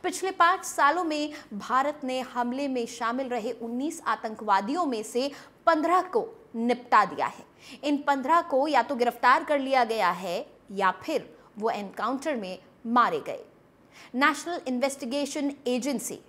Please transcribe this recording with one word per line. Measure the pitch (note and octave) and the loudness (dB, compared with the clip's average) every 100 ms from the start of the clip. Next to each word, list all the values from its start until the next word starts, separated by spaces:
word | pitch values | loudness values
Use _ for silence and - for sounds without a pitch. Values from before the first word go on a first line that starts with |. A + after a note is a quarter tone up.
पिछले | F#4 - F#4+ | -4 -4 -6
पाँच | F#4+ E4+ F#4+ | 4 4 4
सालों | - - C#4+ E4 | -2 2 4 4
में | E4 D4+ D4 D4 - | 0 -2 -4 -8 -12
भारत | G3+ - B3+ C#4 D4 | -12 0 0 0 -2
ने | B3+ B3+ | -4 -4
हमले | B3+ B3+ A#3+ B3+ C#4+ | -4 -4 -2 -2 -2
में | B3+ A#3 | -2 -4
शामिल | - A#3 B3+ C4 | -4 -4 -2 -2
रहे | A#3+ A3 | -4 -4
उन्नीस | - A#3 A#3+ D4 E4 - | -8 -6 -4 -4 -4 -4
आतंकवादियों | A3 A3+ G#3+ G#3+ G3 G3+ E4 D#4+ | -4 -4 -8 2 2 2 -2 -2
में | A3+ | -2
से | A3 A#3+ C#4 C#4 - _ - | -2 -2 -2 -6 -20 _ 2
पन्द्रह | D#4+ E4 F4+ F4+ | 4 4 2 2
को | A3+ - - - A3+ | -2 -2 -12 -12 -4
निपटा | A#3 A#3+ - A3 | 0 -2 4 4
दिया | F#3 C#3 B2 | 4 0 -4
है। | - - _ - B3+ | -4 -20 _ -20 -6
इन | D4 C#4+ C#4+ | -2 0 2
पन्द्रह | C#4 C4 E4 | 0 4 2
को | E4+ C4 D4+ | 4 2 4
या | C4+ | 2
तो | A#3 B3+ | 2 0
गिरफ्तार | A#3+ A#3 B3+ D4 | 0 4 4 6
कर | D4+ C#4+ | 4 -2
लिया | C4+ C4 | 2 2
गया | A3+ A3 F3+ | 2 2 0
है | F3+ F#3 F3+ D4 - - | 0 -4 -6 -6 -18 -12
या | G3 F#3+ - | 0 0 0
फिर | - C#4 - - - - | -4 -4 -4 -20 -20 -4
वो | G#3+ | -4
एनकाउंटर | D#3 G3 G3+ G#3+ C4+ D#4+ C4 | -2 -6 -6 -4 -2 -4 -4
में | F#3 F#3 - _ A3+ | -6 -12 -18 _ 0
मारे | A#3+ G#3+ D#3 | 4 4 0
गए। | - A#2 - _ _ _ _ - - | -6 -10 -12 _ _ _ _ -20 -10
नेशनल | B3 C#4+ D4 E4+ E4+ C4 | 2 2 2 -6 -6 -4
इन्वेस्टिगेशन | B3 C4 C4+ A#3+ C#4+ C#4+ D4+ C#4+ C#4 B3 | -2 -2 -2 -6 -4 -2 -2 -4 -4 -4
एजेंसी | B3 C4 A#3+ - F#3 | -2 -2 -4 -6 -12